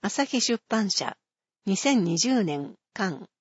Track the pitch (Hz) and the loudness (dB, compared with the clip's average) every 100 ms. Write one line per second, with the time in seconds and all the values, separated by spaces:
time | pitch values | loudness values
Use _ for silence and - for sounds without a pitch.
0 | 208 - 277 254 - 233 _ 226 208 - | -4 -2 0 0 0 -2 _ 0 0 0
1 | 131 - _ _ _ _ - 190 277 269 | -4 -8 _ _ _ _ -2 0 2 2
2 | 175 170 240 262 185 143 143 - _ - | 2 2 2 2 2 -2 -6 -12 _ -6
3 | 196 147 196 _ | -4 -4 -12 _